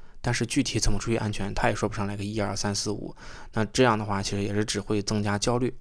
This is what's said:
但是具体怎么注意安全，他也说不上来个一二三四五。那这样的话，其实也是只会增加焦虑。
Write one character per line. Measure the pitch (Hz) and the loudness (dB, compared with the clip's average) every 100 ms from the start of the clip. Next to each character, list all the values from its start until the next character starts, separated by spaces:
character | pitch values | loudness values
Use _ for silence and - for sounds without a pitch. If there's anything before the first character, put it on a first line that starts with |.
| - - | -16 -6
但 | 127 | -2
是 | 120 120 | 0 0
具 | 143 | 0
体 | 131 113 | 0 2
怎 | - | 4
么 | 101 | 4
注 | 120 | 2
意 | 113 | 0
安 | 110 | 0
全， | 107 98 | -2 -2
他 | - 120 | 0 0
也 | 107 | 2
说 | 104 | 0
不 | - | -2
上 | 101 | -4
来 | 101 | -4
个 | |
一 | 101 107 | -4 -2
二 | 101 | -2
三 | 98 101 98 | 0 -2 0
四 | 101 | -2
五。 | 101 - - - - - | -4 -6 -12 -14 -14 -6
那 | 113 104 | -2 0
这 | - | 4
样 | 123 107 | 6 4
的 | |
话， | 107 98 | 0 -2
其 | 95 | -2
实 | 101 | -2
也 | 101 | 0
是 | 104 107 | 0 0
只 | 101 | -2
会 | - 107 | 0 0
增 | 98 107 | 0 0
加 | 104 101 | 2 0
焦 | 123 120 | 2 2
虑。 | 123 - | 0 -4